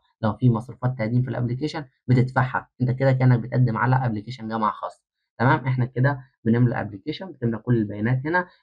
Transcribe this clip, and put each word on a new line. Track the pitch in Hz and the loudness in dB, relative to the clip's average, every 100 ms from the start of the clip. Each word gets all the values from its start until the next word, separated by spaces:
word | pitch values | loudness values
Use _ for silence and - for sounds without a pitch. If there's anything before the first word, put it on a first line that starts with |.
| _ - | _ -4
لو | 110 | -4
في | 101 127 | 2 2
مصروفات | 110 110 117 127 131 | 2 -2 -6 -4 -2
تقديم | 110 123 | -2 0
في | 123 | 0
الابلكيشن | 120 123 127 151 165 147 _ - | -2 -4 -2 -4 -6 -12 _ 2
بتدفعها، | 131 127 131 123 - - - | 2 2 0 0 -2 -6 -4
انت | 127 | -2
كده | 127 135 | 2 2
كانك | 131 127 120 | 4 4 4
بتقدم | 117 123 120 110 | 2 2 2 2
على | 120 127 | 2 2
application | 123 107 104 123 110 | 0 -4 -8 -10 -8
جامعه | 110 107 | -2 -2
خاصه. | - 95 - _ _ _ - | -2 -10 -12 _ _ _ -2
تمام، | 120 151 131 | 0 2 0
احنا | 131 120 | -2 -2
كده | 127 131 143 - _ 113 | 0 0 0 -10 _ 0
بنملى | 117 123 | 4 4
الابلكيشن، | - 101 101 - 156 190 | 2 -6 -10 -12 -12 -12
بتملى | 151 117 113 | -6 -4 -4
كل | - 120 | 0 0
البيانات | 104 104 110 131 143 | 0 -4 -2 -2 -2
هنا، | 180 180 _ | -2 -4 _